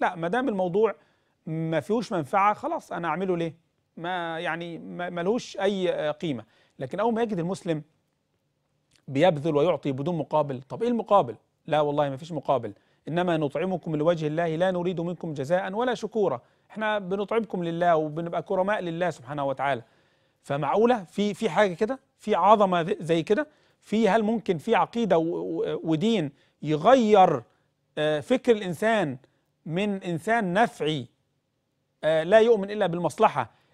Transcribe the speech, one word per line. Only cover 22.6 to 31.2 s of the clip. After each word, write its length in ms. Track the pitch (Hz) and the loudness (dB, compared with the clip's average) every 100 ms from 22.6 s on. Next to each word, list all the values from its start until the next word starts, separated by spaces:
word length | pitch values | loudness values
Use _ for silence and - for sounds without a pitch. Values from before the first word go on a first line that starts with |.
| 196 175 | 6 2
ذ-، 220 | 165 339 | 0 -4
زي 200 | 156 165 | 0 0
كده؟ 240 | 165 214 294 _ _ _ | 2 0 0 _ _ _
في، 280 | - 214 214 | -4 2 4
هل 140 | 220 | 4
ممكن 340 | 214 226 - 170 | 2 -2 -2 -4
في 180 | 156 208 | 2 2
عقيدة 420 | 160 240 220 170 | 2 0 2 4
و-، 60 | |
و-، 560 | 165 175 180 165 175 156 | 2 -2 -6 -4 -4 -4
ودين 480 | 160 160 214 220 143 - _ - | -2 0 2 0 -2 -8 _ -10
يغير، 840 | 151 151 180 269 220 208 180 135 - _ _ _ _ - | -4 2 6 6 8 8 8 4 -6 _ _ _ _ -4
آه، 220 | 151 151 | -2 0
فكر 320 | - 247 - | 0 0 4
الإنسان 640 | 214 190 160 214 220 156 123 _ _ _ _ - | 2 2 -2 0 0 0 -4 _ _ _ _ -8
من 380 | 165 208 196 | -4 -2 -4
إنسان 500 | 190 165 - 233 190 | -4 -6 0 0 0
نفعي، 540 | 180 233 - 151 156 117 _ | 2 0 0 -4 -4 -8 _